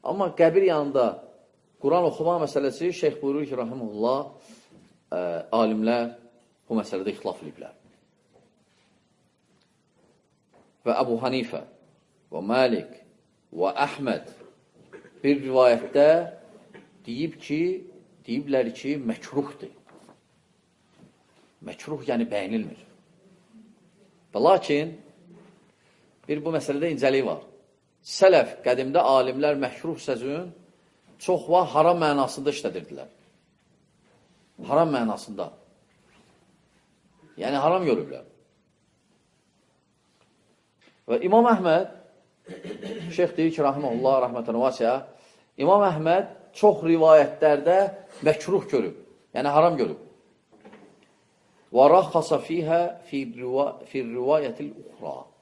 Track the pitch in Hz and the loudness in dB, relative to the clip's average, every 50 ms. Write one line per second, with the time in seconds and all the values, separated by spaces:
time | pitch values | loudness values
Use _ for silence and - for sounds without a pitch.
0 | - - 160 196 196 175 - - 170 165 165 196 196 185 165 151 147 143 139 135 | -6 -8 -4 -2 -4 -4 2 4 4 4 6 4 2 4 2 0 -2 0 2 2
1 | 120 107 87 - - - - _ _ _ _ _ _ _ _ _ - 139 160 180 | 2 2 0 -6 -16 -20 -20 _ _ _ _ _ _ _ _ _ -2 0 2 2
2 | 175 156 - - 156 170 175 170 156 139 - 147 139 135 120 - 165 180 175 - | 2 0 -2 -2 -2 -2 0 0 -2 -2 -2 -2 -2 -2 -4 -4 -6 -6 -4 -2
3 | - 151 - - 139 139 139 147 151 135 135 127 120 113 123 131 117 110 104 104 | -2 -2 -2 -2 -4 -4 -4 -4 -4 -6 -6 -6 -6 -6 -8 -10 -10 -10 -6 -2
4 | 110 120 131 139 143 143 - - _ - - - _ _ - - _ _ _ _ | -2 0 0 -2 -4 -10 -16 -20 _ -20 -20 -20 _ _ -20 -20 _ _ _ _
5 | _ _ - 87 90 87 85 82 - - - 113 113 110 110 110 110 113 120 120 | _ _ -6 -6 -4 -4 -6 -8 -8 -4 0 0 0 0 0 -2 -2 -2 -2 -2
6 | 117 117 - - - - _ _ _ _ _ _ _ _ 117 110 101 - - 92 | -2 -6 -10 -16 -20 -20 _ _ _ _ _ _ _ _ -6 -6 -6 -6 -8 -6
7 | 95 104 - - - 101 - - 82 76 69 - - - - _ _ _ _ _ | -6 -6 -8 -6 -8 -8 -8 -8 -14 -18 -18 -18 -20 -20 -20 _ _ _ _ _
8 | _ _ _ _ _ _ _ _ _ _ _ _ _ _ _ _ _ _ _ _ | _ _ _ _ _ _ _ _ _ _ _ _ _ _ _ _ _ _ _ _
9 | _ _ _ _ _ _ _ _ _ _ _ _ _ _ _ _ _ _ _ _ | _ _ _ _ _ _ _ _ _ _ _ _ _ _ _ _ _ _ _ _
10 | _ _ _ _ _ _ _ _ _ _ _ _ _ _ _ _ _ 120 - - | _ _ _ _ _ _ _ _ _ _ _ _ _ _ _ _ _ -2 0 0
11 | 135 123 117 113 127 123 131 131 117 - - 71 - - _ _ _ _ _ _ | 0 0 -2 -2 -2 -2 -2 -2 -4 -6 -10 -12 -12 -14 _ _ _ _ _ _
12 | _ _ _ _ _ _ - 78 92 104 117 131 131 123 113 90 - - - - | _ _ _ _ _ _ -12 -10 -4 -2 2 2 4 2 2 -2 -6 -10 -20 -20
13 | - _ _ _ _ _ _ _ _ _ - 82 90 95 - 120 143 143 - - | -20 _ _ _ _ _ _ _ _ _ -4 -2 -2 -2 0 -2 -2 -2 -4 -6
14 | 139 127 98 80 - - - - - - _ _ _ _ _ _ _ _ - - | -4 -4 -4 -4 -6 -14 -20 -20 -20 -20 _ _ _ _ _ _ _ _ -20 -20
15 | - - _ - - 139 143 139 139 131 131 131 127 123 120 117 123 - - 143 | -20 -20 _ -4 0 0 0 0 -2 0 2 4 6 6 4 2 -2 -2 2 4
16 | 143 151 160 170 170 170 - - - - - - - _ - - - _ _ _ | 4 6 4 2 0 -6 -12 -18 -20 -20 -20 -20 -20 _ -20 -20 -20 _ _ _
17 | _ - 117 127 160 160 - - - - 143 156 170 180 185 185 - - - - | _ -12 -8 -8 -8 -8 -8 -14 -10 -6 -4 -2 -2 -2 -4 -6 -10 -18 -20 -20
18 | _ _ _ _ _ - 117 - 139 143 139 131 123 117 113 - - 135 147 147 | _ _ _ _ _ -8 -6 -6 -4 -2 -2 0 -2 -2 -6 -8 -6 -6 -6 -4
19 | 127 113 113 - - - - 143 - - - - - - - - _ - - - | -4 -6 -6 -8 -12 -6 -6 -6 -6 -6 -10 -16 -18 -18 -20 -20 _ -20 -20 -20
20 | - - - _ _ _ _ _ _ _ _ _ _ _ _ _ _ _ _ _ | -20 -20 -20 _ _ _ _ _ _ _ _ _ _ _ _ _ _ _ _ _
21 | - _ _ _ _ _ _ _ _ _ _ _ 80 - 87 - - - 156 139 | -20 _ _ _ _ _ _ _ _ _ _ _ -20 -20 -18 -18 -12 -12 -12 -10
22 | 127 143 123 117 117 - 104 101 95 98 113 110 104 80 - - - - _ _ | -6 -4 -2 -2 -2 -2 -4 -6 -4 -4 -4 -6 -6 -8 -14 -18 -20 -20 _ _
23 | _ _ _ _ _ _ _ _ _ _ _ - - _ _ _ _ _ _ _ | _ _ _ _ _ _ _ _ _ _ _ -20 -20 _ _ _ _ _ _ _
24 | _ _ _ _ _ _ - 101 127 165 294 - - - 147 143 156 165 165 - | _ _ _ _ _ _ -4 2 4 4 4 4 2 -2 -2 -2 -2 -6 -10 -16
25 | - - _ _ _ - - - - - _ _ _ _ _ _ _ _ _ _ | -20 -20 _ _ _ -20 -20 -20 -20 -20 _ _ _ _ _ _ _ _ _ _
26 | _ _ _ _ _ - 147 151 147 165 165 151 - - 139 143 156 170 156 131 | _ _ _ _ _ -8 -8 -6 -4 -4 -6 -4 -4 -4 -4 -4 -2 -4 -2 0
27 | 131 135 131 135 127 101 78 71 - - - - _ _ _ _ _ _ _ _ | 0 2 2 2 0 -2 -6 -8 -12 -20 -20 -20 _ _ _ _ _ _ _ _
28 | _ - - - 190 190 185 147 120 - - - - 127 123 117 131 131 139 175 | _ -14 0 4 6 8 8 6 4 2 -4 -6 -2 0 0 0 -2 0 0 2
29 | - 127 135 131 127 131 127 135 147 147 147 139 135 123 - - - 165 156 - | 4 4 4 4 4 2 -2 -2 0 0 0 -2 -4 -6 -8 -8 -8 -8 -8 -8
30 | - - 131 113 123 135 143 160 185 175 170 - _ _ _ _ _ _ _ _ | -6 -6 -6 -6 -6 -8 -8 -8 -10 -12 -16 -20 _ _ _ _ _ _ _ _
31 | _ _ _ _ - - 185 165 - 147 170 180 180 151 - 151 156 170 180 175 | _ _ _ _ -2 -2 -2 -2 0 2 4 4 4 2 2 4 4 4 4 2
32 | 160 151 143 143 135 127 - - 135 143 143 147 - 98 90 90 76 - - 69 | 2 0 2 0 0 -2 -4 -4 -4 -4 -4 -4 -8 -8 -8 -8 -12 -12 -16 -18
33 | 64 - _ _ _ _ _ _ _ _ _ _ _ _ _ _ _ _ _ _ | -18 -18 _ _ _ _ _ _ _ _ _ _ _ _ _ _ _ _ _ _
34 | _ _ _ _ _ _ _ _ _ _ _ - - - 135 156 170 160 143 127 | _ _ _ _ _ _ _ _ _ _ _ -18 -6 0 2 2 2 2 0 -2
35 | 117 110 101 95 - - 104 98 87 76 - _ _ _ _ _ _ _ _ _ | -2 -2 -4 -6 -10 -14 -10 -10 -10 -10 -12 _ _ _ _ _ _ _ _ _
36 | _ _ _ _ _ _ _ _ _ _ _ _ _ _ _ _ _ _ _ _ | _ _ _ _ _ _ _ _ _ _ _ _ _ _ _ _ _ _ _ _
37 | _ _ _ _ _ _ _ - 92 123 143 139 139 160 180 185 180 151 117 90 | _ _ _ _ _ _ _ -8 -6 -4 -2 0 2 2 2 2 2 0 0 0
38 | 76 69 67 64 - - _ _ _ _ _ _ _ _ _ _ _ _ _ _ | -2 -10 -14 -16 -18 -20 _ _ _ _ _ _ _ _ _ _ _ _ _ _
39 | _ _ _ _ _ _ _ _ _ _ _ _ _ _ _ _ _ _ _ _ | _ _ _ _ _ _ _ _ _ _ _ _ _ _ _ _ _ _ _ _
40 | _ _ _ _ _ _ _ _ _ _ _ _ _ _ _ _ _ _ _ _ | _ _ _ _ _ _ _ _ _ _ _ _ _ _ _ _ _ _ _ _
41 | _ - 117 135 170 185 202 226 233 240 226 190 185 170 156 170 190 - - - | _ -4 -4 -2 0 4 4 6 6 6 4 2 4 2 2 2 2 -2 -10 -20
42 | - _ _ _ _ _ _ _ _ - - - - 175 - - - - - 220 | -20 _ _ _ _ _ _ _ _ -20 -18 -16 -16 -16 -16 -14 -14 -12 -12 -12
43 | 165 170 165 185 180 165 - - 160 165 160 160 147 139 135 143 147 131 117 120 | -12 -8 -2 -2 -2 0 0 0 0 0 0 0 0 0 0 -2 -4 -4 -4 0
44 | 131 131 135 131 123 123 120 120 117 120 113 117 127 131 123 - 117 113 127 135 | 2 2 2 2 2 0 -4 -6 -6 -4 -2 0 0 0 0 0 0 0 0 -2
45 | - - - _ _ _ _ _ _ _ _ - 139 160 190 - - 190 160 151 | -4 -12 -20 _ _ _ _ _ _ _ _ -2 2 4 4 4 4 2 0 0
46 | 156 160 175 190 - - - - - - _ - - 208 190 - 165 165 165 165 | 0 2 2 2 0 -4 -12 -20 -20 -20 _ 4 4 4 4 4 2 2 2 6
47 | 160 160 156 151 139 - - - 160 151 147 143 139 165 180 190 202 196 - - | 8 10 10 10 8 6 0 2 4 4 4 4 2 2 4 4 2 0 -4 -10
48 | - - - - 139 151 151 - - - 190 185 - - - 127 101 87 80 - | -20 -20 -18 -2 0 0 0 0 -2 -2 -2 -2 -2 0 -2 -2 -2 -2 -8 -12
49 | - _ - _ _ _ - 117 135 143 143 151 160 175 - 131 113 87 76 - | -20 _ -20 _ _ _ -8 -4 -2 2 4 4 4 4 4 0 -2 -4 -4 -10
50 | - - - _ _ _ _ _ _ _ _ _ _ - - - - - _ _ | -14 -20 -20 _ _ _ _ _ _ _ _ _ _ -20 -20 -20 -20 -20 _ _
51 | _ _ _ _ _ _ _ _ _ _ _ _ _ _ - 120 135 147 160 185 | _ _ _ _ _ _ _ _ _ _ _ _ _ _ 4 6 8 8 8 6
52 | 185 - - 165 156 - 156 139 - - 165 175 160 151 165 170 175 175 - - | 4 4 -2 -2 0 0 -2 -2 -2 -4 -4 -4 -2 0 0 0 0 -2 -6 -10
53 | - - - 139 135 117 113 117 123 123 127 135 143 - - - - - - 139 | -14 -10 -8 -8 -8 -8 -12 -10 -8 -4 -2 -2 -2 -2 -4 -10 -18 -10 -8 -8
54 | 127 117 117 123 123 131 151 156 139 120 113 - - 147 - - - - - - | -8 -6 -8 -6 0 0 0 0 0 -2 -8 -8 -12 -14 -14 -18 -20 -20 -20 -14
55 | - 76 67 65 69 - _ _ | -12 -12 -12 -12 -14 -20 _ _